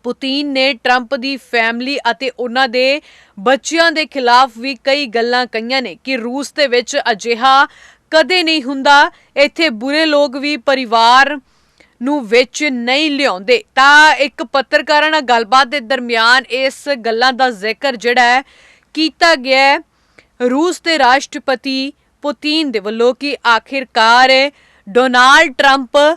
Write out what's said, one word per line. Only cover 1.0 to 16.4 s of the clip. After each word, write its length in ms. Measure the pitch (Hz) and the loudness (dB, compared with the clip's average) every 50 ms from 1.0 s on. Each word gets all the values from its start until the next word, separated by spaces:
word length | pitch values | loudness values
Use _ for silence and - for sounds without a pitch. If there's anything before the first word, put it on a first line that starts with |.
| 247 226 277 | -2 -6 -8
ਦੀ 200 | 262 240 269 277 247 | -6 -6 -8 -8 -10
ਫੈਮਿਲੀ 560 | _ _ - 233 226 226 233 233 254 262 285 262 - 233 | _ _ -4 -2 -2 -2 -4 -6 -6 -6 -8 -4 -4 -4
ਅਤੇ 180 | 233 _ 262 254 | -4 _ -8 -10
ਉਹਨਾਂ 380 | - - 247 247 233 262 269 247 | -8 -8 -10 -6 -2 -2 -2 -2
ਦੇ 320 | 220 254 254 262 277 302 _ _ _ _ _ _ _ | 0 -2 0 0 -2 -4 _ _ _ _ _ _ _
ਬੱਚਿਆਂ 540 | - 190 240 262 277 _ - 302 330 330 339 | -4 0 0 0 0 _ -4 -2 0 0 0
ਦੇ 140 | 311 311 311 | 0 -2 -6
ਖਿਲਾਫ 520 | - - 277 247 240 240 247 269 254 220 | -6 -6 -4 0 4 4 4 4 2 _
ਵੀ 180 | 226 233 269 269 226 _ | -12 -10 -10 -10 -6 _
ਕਈ 220 | 277 269 294 294 | -2 -2 -2 -4
ਗੱਲਾਂ 380 | 226 202 233 226 240 240 247 254 | -4 -4 -4 -2 -2 -2 -4 -4
ਕਹੀਆਂ 340 | - - 220 220 233 262 262 | -4 -8 -8 -6 -4 -6 -6
ਨੇ 140 | 247 202 165 _ _ | -6 -6 -14 _ _
ਕਿ 140 | 254 269 | -6 -6
ਰੂਸ 340 | 240 220 240 247 277 277 - _ | -6 -6 -8 -8 -8 -10 -8 _
ਦੇ 140 | - 285 | -4 -2
ਵਿੱਚ 300 | 262 240 247 240 - 285 - - 233 | 0 0 -2 -4 -2 -6 -4 -4 -4
ਅਜਿਹਾ 560 | 226 185 - 233 233 220 247 269 269 269 285 302 _ - - - _ _ _ _ | -4 -4 -4 -6 -4 0 2 2 4 4 2 0 _ -20 -20 -20 _ _ _ _
ਕਦੇ 300 | 302 311 320 254 370 359 349 | 0 0 2 2 0 -2 0
ਨਹੀਂ 200 | 320 320 311 233 | 0 -2 -2 -4
ਹੁੰਦਾ, 480 | 254 285 269 262 285 285 285 302 349 - _ _ _ _ | -6 -8 -2 2 4 4 4 4 2 -2 _ _ _ _
ਇੱਥੇ 340 | 269 285 294 _ - 330 311 | 0 0 0 _ -2 -2 -2
ਬੁਰੇ 340 | 233 208 240 269 285 311 320 | -2 -4 -6 -4 -2 0 0
ਲੋਕ 300 | 311 294 285 285 285 240 | 0 2 0 0 0 -4
ਵੀ 180 | 285 262 294 302 269 | -6 -6 -6 -6 -4
ਪਰਿਵਾਰ 800 | _ 285 269 262 254 214 226 226 226 233 247 262 277 277 294 269 _ _ _ _ _ _ _ _ _ _ _ _ | _ -2 -2 -2 -2 -2 2 4 4 6 6 6 4 2 -2 -8 _ _ _ _ _ _ _ _ _ _ _ _
ਨੂੰ 180 | 240 269 294 294 240 | -4 -4 -4 -4 -4
ਵਿੱਚ 380 | 196 226 247 262 254 - - 302 | 0 0 0 0 0 -4 -6 -6
ਨਹੀਂ 440 | 294 262 240 233 240 262 285 320 311 | -4 -4 -4 -4 -2 -2 -2 -2 -2
ਲਿਆਉਂਦੇ। 520 | 285 277 285 247 190 185 196 202 247 214 - _ _ | -2 -2 -2 -2 -4 -4 -2 0 0 -2 -2 _ _
ਤਾਂ 400 | 262 262 277 294 294 302 311 277 | 2 4 6 6 6 6 4 4
ਇੱਕ 280 | 240 277 285 _ - 330 | 2 -2 -4 _ -10 -12
ਪੱਤਰਕਾਰਾਂ 640 | - - 269 - _ 302 294 277 240 302 294 302 311 | -4 -4 -4 -2 _ -4 -4 0 0 0 0 2 0
ਨਾਲ 100 | 320 311 277 | -2 -2 0
ਗੱਲਬਾਤ 440 | 226 240 226 226 196 240 262 277 | 0 0 0 0 2 2 2 2
ਦੇ 120 | 240 294 285 | 0 -4 -8
ਦਰਮਿਆਨ 640 | 233 214 233 254 247 233 233 226 226 233 247 262 | -4 -4 -6 -6 -4 -4 -2 0 2 4 2 2